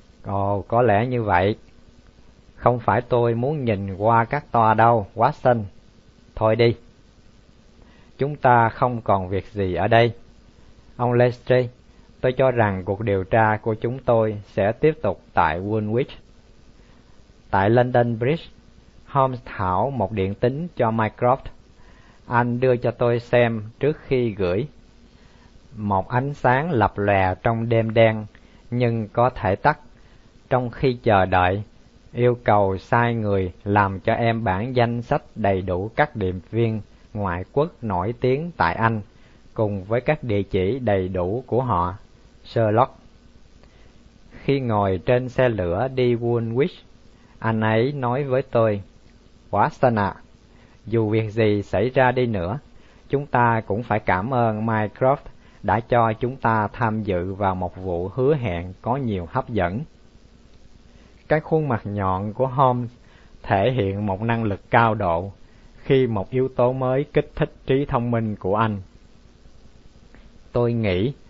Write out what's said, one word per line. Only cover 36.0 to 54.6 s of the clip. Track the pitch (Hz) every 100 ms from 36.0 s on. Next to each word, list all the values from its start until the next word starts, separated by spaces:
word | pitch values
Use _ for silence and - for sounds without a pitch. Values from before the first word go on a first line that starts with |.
| 147 110
điệp | 92 90 -
viên | 110 117 110 - - - 107
ngoại | 98 87 92
quốc | - 165 -
nổi | 113 90 98 120
tiếng | 127 135 170 -
tại | 85 87
Anh, | 113 107 - - - - - -
cùng | 107 101 92
với | 117
các | - 151 123
địa | 101
chỉ | 95 98 92 131
đầy | 117 98 92
đủ | 92 87 117 -
của | 110
họ. | 127 90 87 95 - - - - -
Sherlock. | 120 110 107 131 - - - - - - - - - - - - - -
Khi | - - 139
ngồi | 123 104 98 92 -
trên | 123 127
xe | 120 127
lửa | 107 87 90 131 131
đi | 123 117
Woolwich, | 117 120 113 117 165 - - - - - - -
anh | 113 110
ấy | 110 110 131
nói | 147 123 127 143
với | 127
tôi, | - 120 113 101 - - - - - - -
"Watson | 101 131 - 131 110
ạ, | 98 - - - - - - - -
dù | 113 107
việc | 110 110
gì | 107 110 104
xảy | 98 95 123
ra | 131 127
đi | 127 123
nữa, | 104 87 139 - - - - -
chúng | 139 143
ta | 123 120 113 -
cũng | 104
phải | 123 110
cảm | - 92 110 127
ơn | 117 107